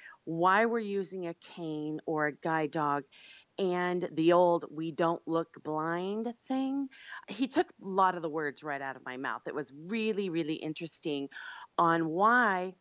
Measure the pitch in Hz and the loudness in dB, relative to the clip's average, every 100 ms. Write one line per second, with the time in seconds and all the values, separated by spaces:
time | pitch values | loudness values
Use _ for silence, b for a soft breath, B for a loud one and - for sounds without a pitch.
0 | B B - 165 180 196 226 233 208 196 | B B -8 2 4 6 4 2 -2 -4
1 | 175 185 170 170 - - 160 151 151 151 | -4 -6 -8 -8 -14 -10 -6 -4 -4 -4
2 | - 156 151 143 170 160 156 160 147 143 | -2 0 0 -2 -2 0 0 0 0 0
3 | - B B B B - 185 180 180 180 | -4 B B B B -2 0 0 0 -2
4 | 175 151 165 175 175 170 - 151 165 151 | -2 2 6 8 8 4 0 -6 -6 0
5 | 170 170 - 165 165 - 151 156 160 170 | 0 0 -2 -2 -2 -8 -6 -4 -2 -2
6 | 190 214 233 233 - 262 269 277 269 B | -2 -4 -6 -8 -6 -2 -2 -2 -4 B
7 | B B - 208 269 311 - - 196 190 | B B -12 -4 -2 0 -2 -4 -4 2
8 | 185 175 160 156 147 127 151 139 135 131 | 2 2 -4 -2 -4 -6 -8 -6 -6 -8
9 | 131 127 135 113 - 143 127 139 170 226 | -10 -6 -6 -6 -6 -8 -8 -12 -6 -2
10 | 220 202 190 165 151 156 156 156 165 - | -2 -2 -2 -2 -2 -4 -6 -6 -8 -8
11 | 165 143 139 B B B B - 170 165 | -4 -4 -6 B B B B 2 4 4
12 | 160 170 214 247 226 185 185 180 | 2 4 6 6 4 2 -2 -8